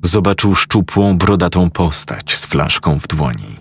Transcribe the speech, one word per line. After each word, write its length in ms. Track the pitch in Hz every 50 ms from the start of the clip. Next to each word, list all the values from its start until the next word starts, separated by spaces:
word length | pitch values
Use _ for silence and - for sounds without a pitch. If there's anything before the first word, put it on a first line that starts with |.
| -
Zobaczył 520 | 87 - 107 92 98 98 - - 101 95
szczupłą, 600 | - - - - 110 92 - - 101 101 101 98 87
brodatą 520 | 92 95 101 95 92 87 - 92 90 85
postać 680 | - - 90 82 76 - - - - - - - - -
z 80 | -
flaszką 540 | - - - 73 - - - - 85 76 69
w 80 | - -
dłoni. 500 | - 76 76 65 58 52 50 50 - -